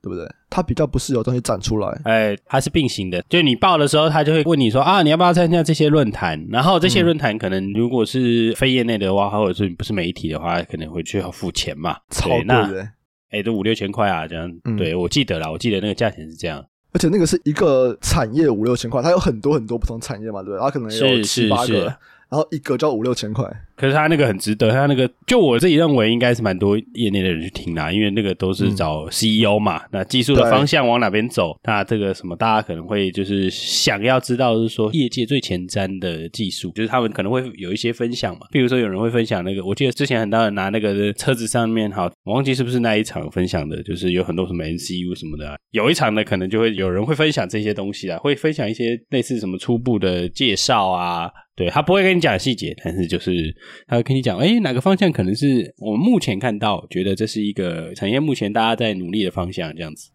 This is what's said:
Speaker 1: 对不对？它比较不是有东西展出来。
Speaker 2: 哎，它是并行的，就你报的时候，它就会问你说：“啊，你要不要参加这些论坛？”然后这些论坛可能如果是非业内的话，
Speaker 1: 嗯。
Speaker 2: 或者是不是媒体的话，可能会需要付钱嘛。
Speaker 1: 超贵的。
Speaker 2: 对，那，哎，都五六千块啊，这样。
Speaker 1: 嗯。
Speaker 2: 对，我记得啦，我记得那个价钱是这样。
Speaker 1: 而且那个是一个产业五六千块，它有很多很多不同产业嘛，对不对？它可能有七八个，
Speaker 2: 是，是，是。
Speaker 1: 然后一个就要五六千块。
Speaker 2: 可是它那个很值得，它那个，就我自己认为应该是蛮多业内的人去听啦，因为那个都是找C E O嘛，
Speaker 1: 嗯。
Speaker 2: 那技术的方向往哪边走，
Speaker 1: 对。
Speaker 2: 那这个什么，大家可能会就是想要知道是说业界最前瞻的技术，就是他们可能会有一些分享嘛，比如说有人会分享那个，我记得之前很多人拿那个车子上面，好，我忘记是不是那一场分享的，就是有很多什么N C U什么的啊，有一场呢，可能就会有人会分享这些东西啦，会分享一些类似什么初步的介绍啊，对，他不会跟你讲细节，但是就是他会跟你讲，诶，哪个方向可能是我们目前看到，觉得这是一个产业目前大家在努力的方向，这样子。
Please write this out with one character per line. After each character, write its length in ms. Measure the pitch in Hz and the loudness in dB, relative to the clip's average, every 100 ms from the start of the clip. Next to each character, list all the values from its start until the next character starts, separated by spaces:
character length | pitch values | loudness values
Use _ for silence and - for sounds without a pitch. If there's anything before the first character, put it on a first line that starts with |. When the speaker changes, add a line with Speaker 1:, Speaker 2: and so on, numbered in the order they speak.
Speaker 1:
对 80 | 98 | -8
不 60 | 90 | -10
对？ 100 | 80 - _ | -10 -16 _
它 120 | - | -4
比 120 | 170 | -2
较 120 | 131 151 | 0 0
不 140 | 131 | 0
是 140 | - | 0
有 100 | 127 | 0
东 100 | 110 | 0
西 80 | 123 | -2
展 180 | - 101 | -2 -2
出 200 | 92 110 | 0 -2
来。 220 | 95 - | -2 -4
Speaker 2:
哎， 340 | 113 113 107 101 _ | 2 2 2 -2 _
它 160 | 131 | 0
是 80 | 143 | 2
并 180 | 170 131 | 0 0
行 220 | - 95 | -2 -4
的， 120 | 87 - | -4 0
就 120 | 175 | 2
你 140 | 156 120 | 4 4
报 220 | 196 165 | 4 4
的 100 | 143 | 4
时 100 | 151 | 4
候， 120 | 156 | 4
它 140 | 156 | 2
就 80 | 151 | 2
会 100 | 160 | 2
问 140 | 156 160 | 2 4
你 120 | 120 | 4
说 100 | 117 | 4
：“啊， 180 | 139 196 | 4 4
你 80 | 156 | 4
要 80 | 160 | 6
不 60 | |
要 100 | 175 | 6
参 160 | 170 170 | 6 4
加 140 | 170 | 4
这 100 | 160 | 2
些 160 | 156 151 | 2 4
论 200 | 156 123 | 4 2
坛？” 280 | 104 90 78 80 | 0 -4 -4 -2
然 100 | 113 | 0
后 180 | 151 185 | 2 4
这 80 | 180 | 4
些 140 | - | 4
论 160 | 170 156 | 2 2
坛 200 | 139 107 | 0 -2
可 120 | 101 | -2
能 240 | 95 95 | -2 -2
如 160 | 104 117 | 0 0
果 160 | 123 107 | 0 0
是 480 | 127 123 117 113 110 | 0 2 2 2 0
非 140 | 131 | 2
业 120 | 127 | 2
内 140 | 120 110 | 2 0
的 160 | 98 | 2
话， 140 | 98 101 | 2 2
Speaker 1:
嗯。 40 | |
Speaker 2:
或 160 | 104 104 | 2 0
者 60 | |
是 160 | 90 98 | 0 -2
不 120 | 85 | -4
是 80 | - | -6
媒 180 | 104 87 | -4 -4
体 180 | 90 80 | -4 -6
的 100 | 76 | -6
话， 220 | 85 87 | -2 -2
可 140 | 82 78 | -4 -10
能 120 | 80 | -8
会 140 | 85 | -8
需 140 | 80 101 | -4 -4
要 140 | 90 | -6
付 200 | - 92 | -8 -8
钱 260 | - - 73 | -6 -6 -6
嘛。 180 | 85 82 _ | -6 -6 _
Speaker 1:
超 200 | - - | -4 0
贵 140 | 120 | 0
的。 240 | 104 123 98 | 2 2 2
Speaker 2:
对， 140 | 95 | -4
那， 100 | 104 _ _ _ _ | -8 _ _ _ _
哎， 100 | 107 | -6
都 120 | 104 | -2
五 100 | 110 | -2
六 100 | 104 | 0
千 160 | 113 98 | -2 -4
块 180 | 104 104 | -2 0
啊， 180 | 87 80 | 0 -4
这 80 | 82 | -8
样。 160 | 85 85 - | -10 -8 -6
Speaker 1:
嗯。 100 | 107 | -2
Speaker 2:
对， 160 | 85 | -2
我 140 | 87 90 | 0 0
记 160 | 147 | 0
得 160 | 127 85 | 0 -2
啦， 100 | 78 | -4
我 80 | 78 | -4
记 140 | 120 | -2
得 80 | 98 | -2
那 80 | 104 | -2
个 80 | 98 | -2
价 140 | 110 | -2
钱 200 | - 78 | -4 -16
是 60 | 80 | -10
这 120 | 82 | -8
样。 160 | 73 - _ _ | -8 -14 _ _
Speaker 1:
而 60 | 170 | -2
且 80 | 165 | 0
那 100 | 196 | 2
个 80 | 165 | 2
是 140 | 180 - | 2 0
一 80 | |
个 440 | 147 143 135 127 113 | 2 4 4 2 0
产 280 | - 175 120 127 | -2 0 0 2
业 140 | 160 | 2
五 160 | 107 113 | 4 0
六 100 | 123 | 0
千 140 | 120 | 0
块， 120 | 123 | 0
它 100 | 143 | 2
有 60 | 180 | 2
很 220 | 180 113 | 2 0
多 140 | 131 | 0
很 120 | 147 110 | 0 0
多 120 | 117 | -2
不 100 | - | -2
同 140 | 117 | -4
产 200 | - 110 | -10 -8
业 80 | 110 | -8
嘛， 140 | 101 | -8
对 80 | 95 | -8
不 60 | 98 | -2
对？ 20 | |
它 100 | 131 | -2
可 80 | 139 | -2
能 140 | 113 | -6
有 320 | 110 135 123 | 0 2 2
七 240 | 104 - 113 | 0 0 2
八 140 | 113 | 2
个， 40 | 123 | 2
Speaker 2:
是， 80 | |
是， 60 | 104 | 0
是。 160 | 85 - _ - _ | -2 -6 _ -20 _
Speaker 1:
然 80 | 139 | -2
后 80 | 156 | -2
一 80 | 151 | -4
个 180 | - 127 | -2 0
就 100 | 156 | 0
要 60 | |
五 100 | 120 | 0
六 100 | 120 | -2
千 200 | 123 107 | -2 -4
块。 120 | 107 110 110 - - | -4 -4 -8 -18 -2
Speaker 2:
可 120 | 135 | 0
是 60 | |
它 140 | 147 156 | 2 4
那 80 | 160 | 4
个 120 | 135 | 2
很 100 | 95 | 2
值 180 | 104 107 | -2 2
得， 160 | 113 | 4
它 140 | 127 143 | 4 4
那 80 | |
个， 160 | 135 127 _ - | 2 0 _ 2
就 120 | 247 | 4
我 220 | 160 120 | 6 6
自 80 | 180 | 4
己 80 | 151 | 4
认 200 | 165 135 | 4 4
为 140 | 110 | 4
应 100 | 120 | 4
该 140 | 123 117 | 2 2
是 60 | |
蛮 160 | 107 92 | 0 2
多 200 | 98 104 - | 2 2 -2
业 160 | - 113 | -4 0
内 120 | 98 | 2
的 80 | 95 | 0
人 120 | 82 | 0
去 80 | 87 | -4
听 260 | - - 80 | -8 -6 -4
啦， 160 | 78 | -2
因 80 | 95 | 0
为 120 | 107 | 0
那 100 | 101 | 0
个 120 | 101 90 | -2 -2
都 180 | 95 | -2
是 200 | 95 113 | 0 0
找 360 | 98 80 78 78 | 0 -2 -2 -4
C 180 | - 110 | -2 2
E 160 | 107 | 4
O 160 | 110 104 | 4 4
嘛， 200 | 104 80 | 2 -2
Speaker 1:
嗯。 100 | - | -6
Speaker 2:
那 120 | 98 95 | -6 -2
技 160 | 127 | 0
术 100 | 120 | 2
的 160 | 135 117 | 2 4
方 160 | 131 143 | 4 4
向 220 | 160 123 | 2 2
往 100 | 120 | 2
哪 100 | 110 | 2
边 180 | 104 117 | 0 -2
走， 240 | - 87 78 | -2 -2 -2
Speaker 1:
对。 120 | - | -2
Speaker 2:
那 100 | 107 | -2
这 140 | 95 110 | 0 0
个 160 | 98 | -2
什 120 | 92 92 | -4 -8
么， 80 | 85 | -2
大 200 | 113 110 | 2 2
家 100 | 107 | 0
可 80 | |
能 120 | 82 82 | -8 -4
会 260 | 104 95 | -2 -2
就 140 | 90 95 | -2 -2
是 240 | 101 95 | 0 0
想 520 | - - - - 104 | -2 -4 0 0 0
要 160 | 113 131 | 2 2
知 200 | - 123 | 0 0
道 180 | 127 113 | 2 2
是 140 | 113 | 0
说 200 | - 107 | 0 0
业 160 | 160 123 | 0 -2
界 160 | - 113 | -2 -2
最 160 | 139 | -2
前 260 | - 90 90 | -2 -4 -4
瞻 320 | 104 95 95 | -4 -4 -4
的 300 | 92 82 82 | -6 -6 -10
技 200 | - 101 | -6 -6
术， 220 | - 90 | -6 -10
就 80 | 82 | -4
是 60 | 110 | -2
他 140 | 127 | 0
们 100 | 113 | 0
可 100 | 107 | -2
能 80 | 98 | -2
会 140 | 127 127 98 | -2 -4 -10
有 180 | 90 | -8
一 20 | 101 | -4
些 160 | 117 | -4
分 220 | 117 120 | -2 -4
享 200 | 120 107 85 | -4 -6 -8
嘛， 100 | - | -4
比 100 | 147 | 0
如 60 | 123 | 2
说 80 | 127 | 2
有 100 | 110 | 0
人 100 | 95 | 0
会 120 | 113 | 0
分 160 | 120 113 | 0 0
享 180 | 104 | -2
那 100 | 90 | -2
个， 120 | 98 92 | -4 -4
我 100 | 98 | -2
记 100 | 139 | -2
得 60 | |
之 140 | - 139 | 0 0
前 160 | 120 | 0
很 80 | 107 | 2
多 100 | 110 | 2
人 120 | 113 | 2
拿 160 | 101 95 | 0 -2
那 100 | 110 | 0
个 320 | 104 101 104 | 0 0 -2
车 200 | 98 - | -2 -2
子 120 | 120 113 | -2 0
上 200 | 120 113 | 0 0
面， 240 | 113 107 | 0 -2
好， 180 | 98 87 - | -2 -4 -6
我 100 | - 117 | -2 0
忘 60 | |
记 120 | 135 | 0
是 100 | 127 | 0
不 60 | 120 | 0
是 100 | 123 | 0
那 160 | 117 107 | 2 0
一 80 | |
场 260 | 107 - 82 | 0 -6 -6
分 140 | 95 90 | -2 -2
享 220 | 90 78 | -2 -4
的， 160 | - | -8
就 100 | - | -8
是 180 | 87 92 | -4 0
有 120 | 87 | 0
很 100 | 90 | -2
多 120 | 87 92 | -2 -4
什 60 | |
么 100 | 87 | -4
N 140 | 78 85 | -6 -6
C 220 | - 90 | -6 -6
U 140 | 90 90 | -6 -8
什 100 | 80 | -10
么 100 | 78 | -10
的 140 | 76 | -10
啊， 80 | 73 _ | -14 _
有 180 | 113 113 | 0 2
一 40 | |
场 200 | 147 120 | 2 2
呢， 100 | 107 | 0
可 140 | 107 98 | 0 -2
能 120 | 92 | 0
就 120 | 107 | 2
会 120 | 113 101 | 0 0
有 120 | 95 | 0
人 140 | 92 | 0
会 100 | 117 | 0
分 160 | 151 156 | 2 2
享 180 | 147 95 | 0 -2
这 120 | 110 | -2
些 120 | 107 | -2
东 180 | 104 98 | -2 -4
西 160 | 98 92 | -6 -6
啦， 100 | 82 | -4
会 160 | 139 143 | -2 0
分 180 | 156 | 0
享 160 | 151 110 | -2 -4
一 40 | |
些 240 | 110 117 120 _ | -2 -2 -4 _
类 120 | 131 | -2
似 160 | 117 123 | 0 -2
什 100 | 104 | -4
么 80 | 92 | -6
初 200 | - 120 | -2 0
步 200 | 127 110 | 2 0
的 320 | 95 90 87 | 2 0 -4
介 260 | - 131 98 | -2 0 0
绍 340 | - 120 95 | 0 2 2
啊， 400 | 90 87 85 85 - _ - | 0 -2 -4 -6 -12 _ -4
对， 120 | 90 | 0
他 140 | - | 0
不 100 | - | 2
会 100 | 190 | 2
跟 120 | 190 180 | 4 2
你 60 | |
讲 160 | 156 98 | 2 0
细 160 | 131 | 0
节， 220 | 120 80 - | -4 -6 -8
但 120 | 92 87 | -8 -4
是 120 | 87 | -2
就 100 | 90 | -2
是 360 | - 87 78 - - - _ | -2 -2 -2 -8 -18 -20 _
他 80 | 120 | -2
会 80 | |
跟 120 | 117 131 | 0 0
你 60 | |
讲， 160 | 123 90 | 0 0
诶， 200 | 151 233 | 2 2
哪 140 | 180 | 2
个 80 | 123 | 0
方 160 | 190 190 | 2 2
向 140 | 190 | 2
可 120 | 151 | 2
能 100 | 92 | 0
是 400 | 104 139 127 98 - | 0 2 2 0 -8
我 140 | 104 | -4
们 80 | 107 | 0
目 200 | 196 226 | 4 2
前 180 | - 98 | 2 -2
看 200 | 123 104 | -2 -2
到， 280 | 107 95 - | -2 -2 -4
觉 140 | 92 | -4
得 120 | 95 95 | -2 0
这 100 | 110 | -2
是 160 | 113 | -2
一 120 | 104 | -4
个 400 | 101 90 82 82 92 | -2 -4 -4 -10 -6
产 140 | 98 | -2
业 100 | 127 | 0
目 160 | 151 131 | 0 -2
前 160 | 104 | -2
大 100 | 107 | 0
家 140 | 113 113 | 0 0
在 180 | 113 | -2
努 160 | 98 87 | -2 -4
力 120 | 92 | -2
的 80 | 92 | -2
方 200 | - 90 | -2 -6
向， 220 | 92 82 80 | -6 -8 -8
这 60 | |
样 120 | 82 78 | -14 -14
子。 140 | - | -20